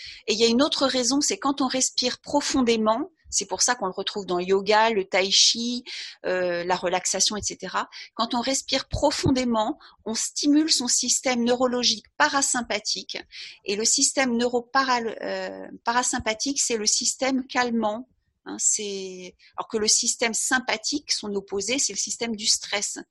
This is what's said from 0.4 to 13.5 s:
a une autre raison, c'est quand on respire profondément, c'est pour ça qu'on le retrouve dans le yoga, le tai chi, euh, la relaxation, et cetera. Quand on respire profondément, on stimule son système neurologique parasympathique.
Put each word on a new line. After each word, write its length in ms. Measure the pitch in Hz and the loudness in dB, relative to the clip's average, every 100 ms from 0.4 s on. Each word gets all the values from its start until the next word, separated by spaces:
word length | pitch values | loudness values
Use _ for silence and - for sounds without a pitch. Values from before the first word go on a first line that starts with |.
a 40 | 233 | 4
une 140 | 233 | 6
autre 240 | 302 - 269 | 4 2 2
raison, 340 | 254 240 277 | 2 2 2
c'est 180 | 285 - | 2 0
quand 240 | 277 285 | -2 0
on 60 | 262 | 0
respire 520 | 262 - - 247 - | 0 -2 0 -2 -4
profondément, 920 | - 294 - 269 233 226 214 226 349 _ - | 0 0 2 2 4 4 4 2 -2 _ -6
c'est 160 | - 196 | -4 -4
pour 160 | 185 | 0
ça 140 | - 240 | 0 2
qu'on 120 | 185 | -2
le 40 | |
retrouve 340 | 185 196 208 180 | -4 -6 -6 -4
dans 120 | 180 | -2
le 80 | 180 | 2
yoga, 440 | 196 196 214 226 | 2 4 4 4
le 140 | 220 | 2
tai 260 | 185 190 196 | 0 0 2
chi, 540 | 190 - 233 240 247 240 - - - - | 4 4 2 -2 -4 -8 -12 -14 -8 -2
euh, 380 | 185 180 175 | 0 0 -2
la 140 | 175 180 | 0 0
relaxation, 580 | 185 180 - 190 - 208 | 0 0 -2 0 0 0
et 60 | |
cetera. 480 | - - 185 196 254 - - | -6 -8 -6 -6 -6 -10 -16
Quand 200 | - 240 | -4 -2
on 60 | 247 | 0
respire 480 | 240 269 - - - | 0 -2 -2 -4 -2
profondément, 880 | - 285 - 339 262 247 226 220 302 - _ - | 0 2 2 2 2 2 2 0 -4 -12 _ -8
on 80 | |
stimule 580 | 226 - - 294 294 320 | -6 -4 -2 2 4 4
son 160 | - 247 | 0 2
système 560 | - 247 - 262 247 | 0 2 0 0 2
neurologique 640 | 233 247 254 247 226 220 - _ | 2 4 2 2 0 0 -6 _
parasympathique. 1000 | 294 285 269 254 233 214 - - - - - - - | 2 2 0 -2 -2 -4 -4 -6 -6 -14 -14 -16 -18